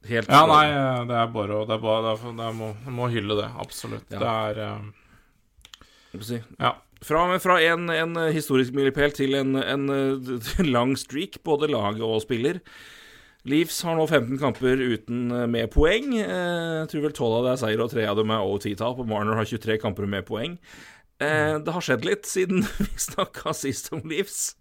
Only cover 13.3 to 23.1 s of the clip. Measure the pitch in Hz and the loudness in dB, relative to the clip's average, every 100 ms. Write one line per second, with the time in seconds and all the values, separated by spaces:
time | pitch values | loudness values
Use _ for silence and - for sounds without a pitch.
13.3 | _ - 143 165 - 175 165 156 156 117 | _ 0 0 0 -2 -2 0 4 2 2
14.3 | 135 139 107 127 131 127 110 - 120 120 | -2 -2 0 2 2 0 -2 -4 -4 -2
15.3 | 120 120 117 113 - 156 214 277 233 185 | -2 0 0 0 4 4 4 0 -2 -2
16.3 | 185 175 175 165 160 156 160 151 143 120 | -2 -2 -2 -2 -4 -4 -2 -4 0 0
17.3 | 113 127 131 113 107 117 123 107 104 107 | 2 2 0 0 0 0 0 0 0 2
18.3 | 110 98 98 107 98 113 127 117 107 104 | 0 0 -2 -4 -4 -4 -4 -4 -2 0
19.3 | 110 110 117 - 110 113 90 101 101 90 | 0 0 -4 -2 0 0 -4 -4 -4 -4
20.3 | 107 127 175 - - - - _ _ 147 | -6 -6 -10 -18 -20 -20 -20 _ _ -2
21.3 | 156 151 156 156 175 165 127 165 202 - | 2 2 0 -2 -4 0 0 2 -2 -2
22.3 | 185 185 180 208 - 208 - - | -2 2 2 2 0 -4 -2 -6